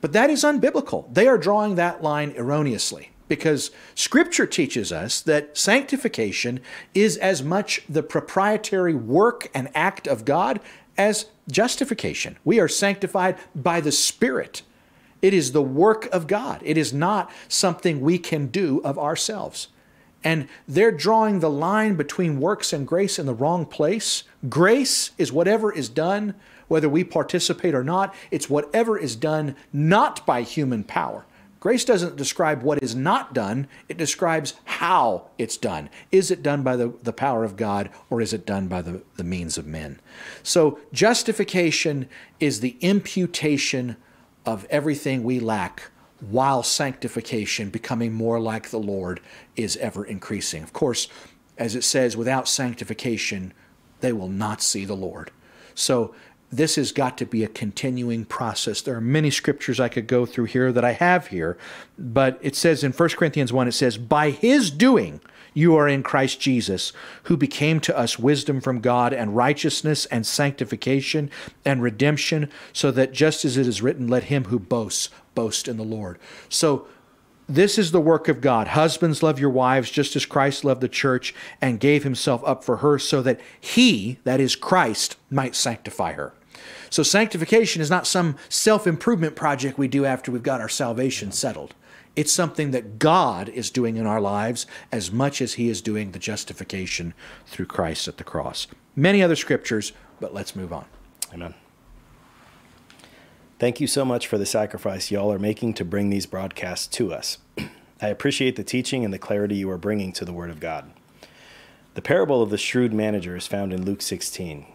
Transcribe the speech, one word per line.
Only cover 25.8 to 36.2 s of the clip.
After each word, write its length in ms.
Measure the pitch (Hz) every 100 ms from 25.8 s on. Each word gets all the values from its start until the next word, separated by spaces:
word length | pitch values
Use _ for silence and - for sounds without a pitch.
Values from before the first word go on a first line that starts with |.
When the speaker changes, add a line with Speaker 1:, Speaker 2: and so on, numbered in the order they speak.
| 123
Speaker 1:
done, 460 | 120 160 202 208 196 - - -
whether 220 | 120 151
we 140 | 147
participate 680 | 180 165 147 175 - 165 185
or 80 | 143
not. 320 | 127 180 190 - -
It's 200 | 170 -
whatever 480 | 143 220 220 233 214
is 180 | 151 113
done 400 | 156 156 151 135 -
not 540 | 143 151 196 - - -
by 160 | 127
human 420 | 120 - 139 120
power. 400 | 101 - 71 53 - _ - _
Grace 280 | 185 240 -
doesn't 300 | 214 170 139
describe 460 | 135 - 165 147
what 200 | 123 147
is 120 | 131
not 380 | 120 139 240 -
done. 340 | 127 101 117 139 - _
It 80 | 160
describes 560 | 156 - 175 160 143 -
how 640 | - - 175 180 123 92 - _
it's 180 | 113 -
done. 320 | 117 82 73 - -
Is 180 | 190